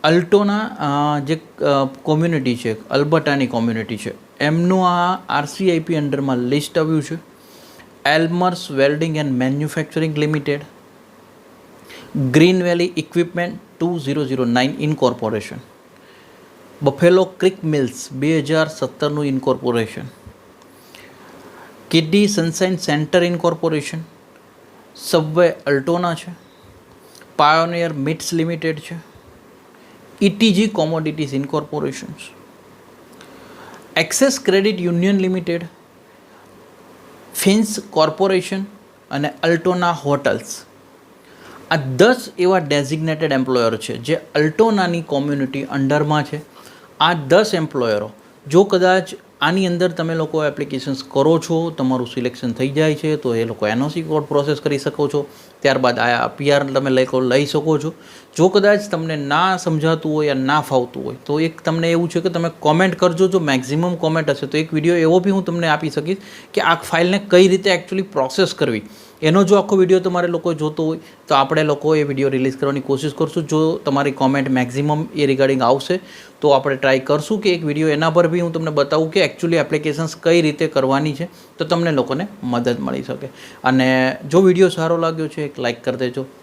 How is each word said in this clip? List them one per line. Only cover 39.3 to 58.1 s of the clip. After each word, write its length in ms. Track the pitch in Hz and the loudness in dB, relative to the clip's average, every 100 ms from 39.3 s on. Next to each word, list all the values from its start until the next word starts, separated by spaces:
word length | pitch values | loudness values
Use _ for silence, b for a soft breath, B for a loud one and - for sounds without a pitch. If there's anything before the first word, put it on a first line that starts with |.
| - | -2
અલ્ટોના 480 | 165 170 175 180 175 | 0 2 0 0 -2
હોટલ્સ. 720 | 160 143 143 135 104 - - - - - - - - B B B B - | -2 -2 0 0 -2 -6 -16 -16 -20 -20 -20 -20 -20 B B B B -4
આ 60 | 160 | -4
દસ 520 | 131 127 214 247 - - | -2 4 4 4 -4 -2
એવા 200 | 180 190 | 2 2
ડેઝિગ્નેટેડ 720 | 147 147 135 156 160 156 160 | 2 -2 0 -4 -4 -2 0
એમ્પ્લોયર 440 | 135 127 127 113 110 | 0 0 2 2 0
છે 200 | - 117 | -8 -10
જે 180 | 117 | -4
અલ્ટોનાની 880 | 165 - 151 156 156 226 208 180 170 | -4 -2 0 0 2 2 2 0 -4
કોમ્યુનિટી 600 | 165 139 143 143 135 135 | -4 -4 -2 -2 -4 -6
અંડરમાં 600 | - 139 135 147 151 151 | -6 -4 0 0 2 0
છે. 160 | 143 147 - B B B B - | -2 -8 -12 B B B B -2
આ 120 | 156 | 0
દસ 380 | 175 135 175 214 | 0 4 4 4
એમ્પ્લોયરો, 560 | 175 156 139 120 104 107 - B B 143 | -2 -2 -2 0 -2 -4 -12 B B 2
જો 160 | 160 | 4
કદાચ 500 | 202 185 185 185 185 - - _ | 4 4 4 2 0 -14 -20 _
આની 260 | 147 185 185 | 0 0 0
અંદર 220 | 175 180 | 0 -2
તમે 260 | 165 165 | -2 -4
લોકો 300 | 165 156 160 | -2 -2 -2
એપ્લિકેશન્સ 600 | 151 147 143 135 143 131 | -2 -4 -6 -6 -6 -8
કરો 340 | - 139 151 160 | -2 2 4 4
છો, 320 | 160 165 165 | 2 -2 -2
તમારું 360 | 160 131 127 120 | -2 0 0 -2
સિલેક્શન 460 | - 120 120 123 | -4 -4 -4 -6
થઈ 160 | 113 135 | -2 -2
જાય 260 | 139 156 | 2 2
છે, 220 | 151 156 151 | 2 -2 -2
તો 180 | 135 | -2
એ 100 | 113 | -2
લોકો 220 | 117 107 107 | -2 -2 -2
એન 160 | 117 | 0
ઓ 60 | 147 | -2
સી 140 | 160 | -4
કોડ 200 | 156 156 | -2 -2
પ્રોસેસ 380 | 147 147 143 143 | 0 0 0 -2
કરી 180 | 151 143 | -2 -2
શકો 300 | 147 139 143 | -4 -2 -2
છો. 180 | 147 139 B B - | -2 -6 B B -2
ત્યારબાદ 380 | 139 127 123 120 | 0 2 2 2
આ 280 | 117 120 120 | 0 2 -2
પી 240 | - 143 | -2 2
આર 140 | 143 | 2
તમે 260 | 139 131 139 | 2 -2 2
લોકો 300 | 131 131 127 | 2 2 0
લઈ 260 | 127 131 143 | 2 0 0
શકો 320 | 156 151 151 | -2 0 0
છો. 140 | 151 - B | -2 -10 B